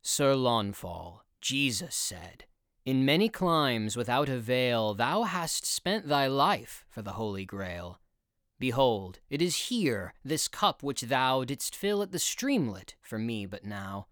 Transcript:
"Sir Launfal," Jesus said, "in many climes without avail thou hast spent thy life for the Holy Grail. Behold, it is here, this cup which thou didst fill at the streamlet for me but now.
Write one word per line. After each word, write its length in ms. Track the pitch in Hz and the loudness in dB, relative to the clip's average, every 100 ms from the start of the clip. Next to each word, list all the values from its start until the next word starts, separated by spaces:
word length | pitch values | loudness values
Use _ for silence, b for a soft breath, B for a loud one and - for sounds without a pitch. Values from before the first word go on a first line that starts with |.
"Sir 340 | - - 139 | -2 2 4
Launfal," 840 | 135 127 117 101 98 90 87 85 87 _ _ | 4 4 4 2 -4 -10 -10 -12 -16 _ _
Jesus 520 | - 135 139 107 262 | -4 0 0 0 -4
said, 520 | - - 90 87 - - _ _ _ | -4 -4 -6 -16 -20 -20 _ _ _
"in 200 | - 135 | 0 2
many 240 | 135 156 226 | 4 4 4
climes 720 | - 185 165 143 117 107 107 | 2 2 4 4 2 0 -2
without 320 | 120 123 143 | 0 0 2
avail 640 | 131 113 127 127 117 107 | -2 0 2 2 2 0
thou 300 | 101 120 180 | 0 0 0
hast 420 | 226 180 160 - - | 0 -2 -2 -4 -4
spent 420 | - - 214 151 | -4 -2 -2 2
thy 180 | 143 135 | 2 2
life 600 | 135 156 170 113 - - | 4 4 2 -2 -18 -16
for 140 | - | -12
the 120 | 104 | -10
Holy 300 | 95 110 98 | -4 -4 -4
Grail. 560 | 95 98 95 87 87 90 _ _ _ _ _ _ | -8 -6 -6 -6 -10 -14 _ _ _ _ _ _
Behold, 640 | 127 117 131 110 92 92 _ | -2 4 4 4 -4 -14 _
it 140 | 143 | 0
is 260 | 175 - - | 0 0 -2
here, 460 | 247 165 107 87 - | 0 2 0 -6 -12
this 240 | 131 156 - | -4 -2 -2
cup 340 | - 208 - | 2 2 2
which 200 | 143 135 | -4 -4
thou 420 | 117 131 131 131 | 0 2 4 2
didst 320 | 127 139 - - | 0 -4 -6 -4
fill 240 | 196 208 | -2 0
at 120 | 202 | -2
the 60 | 180 | -2
streamlet 760 | - - 262 269 131 95 95 - | -2 -2 0 2 2 -2 -12 -20
for 160 | - 110 | -10 -4
me 260 | 113 113 | -4 -4
but 180 | 98 101 | -6 -10
now. 460 | 101 101 98 98 95 | -10 -8 -6 -8 -10